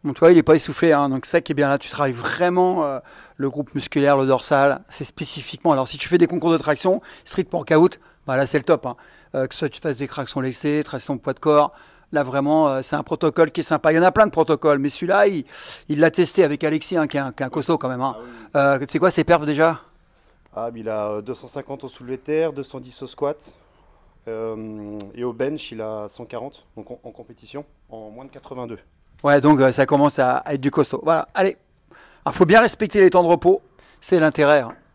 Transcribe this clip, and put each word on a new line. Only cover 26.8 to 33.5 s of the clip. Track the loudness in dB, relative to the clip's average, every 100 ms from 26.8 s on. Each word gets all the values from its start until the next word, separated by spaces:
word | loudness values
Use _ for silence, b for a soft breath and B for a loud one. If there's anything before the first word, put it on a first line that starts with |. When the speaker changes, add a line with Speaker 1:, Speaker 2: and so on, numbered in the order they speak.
| -20
Speaker 2:
en, | -20
en | -20
compétition, | -20 -20 -20 -18 -18 -18 _ _
en | -20 -20
moins | -20 -20
de |
quatre-vingt-deux. | -20 -16 -14 -12 -14 _ _ _ _
Speaker 1:
Ouais, | 2 4
donc, | 6 6
euh, | 4
ça | 4 2
commence | 4 2 2
à, | 0 0
à | -4
être | -4
du | -2
costaud. | 0 -2 -2
Voilà, | -2 -2 -2
allez. | -2 -2 -2 _ _ _ b b b -8
Alors, | 2
faut | 6
bien | 6
respecter | 4 0 -2 6
les | 6
temps | 6
de | 4
repos, | 4 4